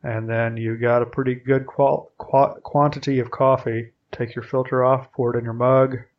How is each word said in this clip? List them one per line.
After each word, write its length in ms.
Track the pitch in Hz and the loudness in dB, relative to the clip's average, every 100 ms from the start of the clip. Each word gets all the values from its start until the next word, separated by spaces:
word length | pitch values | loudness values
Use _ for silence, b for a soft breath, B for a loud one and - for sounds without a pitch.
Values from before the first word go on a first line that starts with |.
And 260 | 135 113 113 | -6 -6 -4
then 280 | 113 117 113 | -2 -2 -2
you 200 | 113 113 | -6 -2
got 240 | 120 120 | 2 2
a 40 | 120 | 2
pretty 300 | - 127 123 | -2 -2 -2
good 300 | 123 135 135 | 0 0 0
qual-, 460 | - 139 143 - _ | 0 2 2 -4 _
qua-, 380 | - 139 139 - | 0 2 2 0
quantity 560 | - 147 147 143 139 135 | -4 0 2 0 -2 -2
of 120 | 120 | -2
coffee. 600 | - 135 131 127 113 117 _ _ | 0 2 2 0 -6 -8 _ _
Take 240 | - 117 120 | -8 -8 -8
your 80 | |
filter 420 | 113 131 127 127 127 | -4 -4 -2 0 2
off, 260 | 131 131 | 2 -2
pour 240 | - 120 120 | -4 -2 -2
it 40 | |
in 40 | |
your 100 | 117 | -4
mug 440 | 117 123 131 131 127 - | -2 4 4 4 0 -10